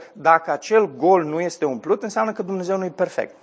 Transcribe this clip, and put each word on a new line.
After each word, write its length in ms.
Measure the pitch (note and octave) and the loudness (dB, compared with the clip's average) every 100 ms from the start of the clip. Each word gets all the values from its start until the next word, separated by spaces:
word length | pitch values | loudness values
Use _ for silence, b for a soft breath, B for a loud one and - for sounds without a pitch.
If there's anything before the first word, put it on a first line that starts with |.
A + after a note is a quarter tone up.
| B | B
dacă 380 | - D3+ E3 E3 | -2 4 4 2
acel 440 | C#3+ - G#3+ G3 B2+ | -6 2 2 2 2
gol 280 | E3 F#3+ | 4 4
nu 160 | D3+ D#3 | 2 -4
este 260 | F3 - D3+ | -4 -2 -4
umplut, 380 | A#2+ - G3+ | -2 -2 -2
înseamnă 280 | A3 A3 A3 | -2 -4 -4
că 100 | G#3+ | -4
Dumnezeu 360 | F#3 F#3+ F3 F#3+ | -6 -6 -2 -2
nu 80 | F#3 | -4
e 40 | |
perfect. 460 | - F3+ - - - | -4 -4 -4 -8 -10